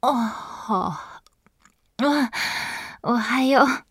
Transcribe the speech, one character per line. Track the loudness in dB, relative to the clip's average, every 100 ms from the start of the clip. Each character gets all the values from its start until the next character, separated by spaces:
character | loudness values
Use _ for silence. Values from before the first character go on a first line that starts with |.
あ、 | 2
は | 2 0 -4 -12 -14 -2 -2 0
あ。 | -6 -12 -18 _ _ _ _ _ _ _ _
あ、 | 0 2 0 -2 -4 -4 -6 -8 -12 -10
お | -2 0
は | 0 2
よ | 4 6
う。 | 6 2 -6